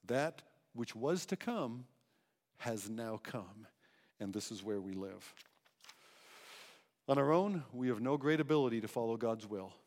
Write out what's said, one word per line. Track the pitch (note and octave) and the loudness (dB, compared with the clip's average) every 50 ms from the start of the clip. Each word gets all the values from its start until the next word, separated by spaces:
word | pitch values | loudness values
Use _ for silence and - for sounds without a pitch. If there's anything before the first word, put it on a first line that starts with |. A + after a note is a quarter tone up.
| _ | _
That | F#2 A#2+ C3 C#3+ D#3+ E3 - - - _ _ _ _ _ | 2 2 2 2 0 -2 -6 -20 -20 _ _ _ _ _
which | A#2+ A#2+ - - | -6 -6 -6 -6
was | A2 A#2 C#3 F3 F#3 - | -2 0 0 2 0 0
to | - G3 | -4 -4
come | F#3 - - A#3+ A3 D#3 A#2+ A#2 B2 B2 - _ _ _ _ _ _ _ _ _ _ _ _ _ | -4 -2 -2 -2 0 -2 -2 -4 -8 -10 -14 _ _ _ _ _ _ _ _ _ _ _ _ _
has | _ - A#2+ A2+ G#2+ G2 G2+ | _ -6 -4 -4 -4 -4 -6
now | A2 A2+ A#2 A2+ A2 G#2+ _ | -6 -6 -6 -6 -6 -6 _
come, | - - B2 G2 F#2 G2 G#2+ A2 - _ _ _ _ _ _ _ _ _ _ | -8 -8 -8 -8 -8 -16 -20 -20 -20 _ _ _ _ _ _ _ _ _ _
and | G#2 G2 F#2+ | -6 -4 -4
this | G#2 G2+ - | -4 -4 -4
is | A2+ G2 F#2+ | -8 -8 -4
where | G#2+ G#2 G2+ | -2 -2 -2
we | F#2 G2 F#2+ | -2 -4 -6
live. | F#2+ F#2+ G2 F#2+ - - - - - - - _ _ _ _ _ _ - - - - - - - - - - - - - - - - - - - - _ _ _ _ _ | -6 -6 -8 -8 -12 -16 -18 -20 -20 -20 -20 _ _ _ _ _ _ -20 -20 -20 -20 -20 -20 -20 -20 -20 -20 -20 -20 -20 -20 -18 -18 -18 -20 -20 -20 _ _ _ _ _
On | - C3+ C#3 | 2 4 6
our | C#3 C#3 D#3 | 6 6 6
own, | F3 F#3+ G#3 G3+ F3 C#3 A#2 | 6 6 4 2 -2 -4 -4
we | - B2 B2+ B2+ | -6 -2 0 0
have | B2 G#2+ | 2 2
no | A#2 C3 C#3+ | 2 2 2
great | C#3+ C3+ D3 D#3 D#3 | 2 4 4 4 4
ability | D#3 C#3 D#3 D3+ C#3 B2+ A#2 A2+ | 4 4 6 6 6 4 2 0
to | G#2 G#2+ | -2 -2
follow | - B2 A#2 A2+ A2+ A2+ | -2 -2 0 0 0 2
God's | A#2 A#2 A2+ A2+ A2 | 2 2 0 0 -2
will | G2+ G#2 G2 F#2+ G2 - - _ | -6 -6 -6 -6 -8 -12 -18 _